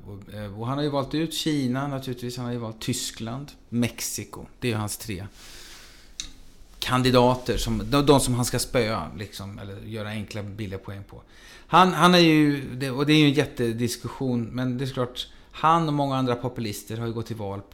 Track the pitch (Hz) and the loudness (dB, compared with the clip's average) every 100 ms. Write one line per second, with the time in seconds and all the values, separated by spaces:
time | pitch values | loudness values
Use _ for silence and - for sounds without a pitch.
0 | - 101 101 104 104 101 117 139 147 139 | -16 -16 -14 -12 -12 -8 -6 -2 -2 -2
1 | 131 151 160 - 165 151 127 127 143 135 | -2 -2 -2 -2 0 0 0 0 -2 -6
2 | 131 120 120 123 120 120 110 110 - 120 | -6 -8 -8 -6 -6 -6 -6 -8 -4 -4
3 | - - 113 123 147 - - 117 117 - | -4 -8 -8 -8 -12 -16 -6 0 0 -2
4 | - - 104 - - - 127 107 104 - | -8 -8 -10 -14 -16 -6 -2 -2 -2 -6
5 | 113 90 98 - - - - - - - | -8 -8 -10 -16 -20 -20 -20 -20 -20 -20
6 | - - - - - - - - - 127 | -20 -14 -14 -14 -20 -20 -18 -8 -2 2
7 | 127 127 123 127 - 98 113 110 107 143 | 4 6 6 4 0 -2 0 -2 0 2
8 | 143 139 127 120 120 123 - 131 110 110 | 6 6 6 0 0 -2 -2 0 0 -2
9 | 82 - 98 - 98 107 101 101 113 110 | -6 -10 -12 -10 -12 -12 -12 -14 -12 -10
10 | 107 107 98 107 101 101 104 95 - 98 | -8 -8 -8 -10 -10 -8 -8 -8 -10 -14
11 | 98 - - - - - - 165 185 151 | -14 -18 -20 -20 -20 -20 2 6 6 6
12 | 175 180 165 156 147 143 131 127 135 127 | 6 8 8 8 6 2 -4 -6 -4 0
13 | 147 156 147 139 131 - 117 113 120 - | 4 6 6 6 2 0 -2 0 -2 -4
14 | 120 - 131 120 113 123 127 123 135 131 | -8 -6 -2 -2 -4 -4 -4 -4 -4 -4
15 | 120 - - - - - 156 165 156 147 | -4 -6 -14 -14 -20 0 4 4 2 0
16 | 139 131 131 120 123 120 110 104 - 113 | 0 0 0 0 -2 -6 -6 -8 -8 -8
17 | 117 113 113 110 101 98 98 | -6 -6 -6 -8 -8 -8 -12